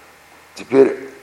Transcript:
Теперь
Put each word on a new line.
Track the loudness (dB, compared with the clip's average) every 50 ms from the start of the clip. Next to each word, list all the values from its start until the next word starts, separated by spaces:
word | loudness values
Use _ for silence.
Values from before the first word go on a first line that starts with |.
| -20 -20 -20 -20 _ -20 -20 -20 -20 -20 -20
Теперь | -20 -8 0 2 2 2 2 0 -6 -14 -18 -20 -20